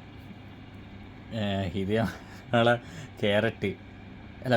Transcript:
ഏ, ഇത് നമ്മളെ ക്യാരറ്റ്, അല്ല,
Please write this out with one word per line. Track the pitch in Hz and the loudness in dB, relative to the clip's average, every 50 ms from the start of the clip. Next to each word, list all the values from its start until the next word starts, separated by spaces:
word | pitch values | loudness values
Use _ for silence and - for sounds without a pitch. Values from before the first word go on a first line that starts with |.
| - - - - - - - - - - - - - - - - - - - - - - - - - - 110 110 | -16 -16 -16 -16 -16 -16 -16 -16 -16 -16 -16 -16 -16 -16 -16 -16 -16 -16 -16 -16 -16 -16 -16 -16 -12 -6 -2 0
ഏ, | 104 101 98 98 98 90 85 101 | 0 2 2 2 0 0 0 0
ഇത് | 95 95 107 113 | 2 2 4 4
നമ്മളെ | 110 - - - - - - - - - - 117 117 120 120 120 - - - - - - - - | 4 2 -2 -6 -12 -16 -16 -16 -2 2 4 6 8 8 6 4 2 -6 -12 -12 -12 -14 -4 0
ക്യാരറ്റ്, | 110 104 101 107 107 110 - - 104 98 90 - - - - - - - - - - - - - - | 4 4 6 6 4 4 2 0 -2 -2 -2 -4 -8 -16 -16 -16 -16 -16 -16 -16 -16 -16 -14 -6 2
അല്ല, | 131 120 | 4 4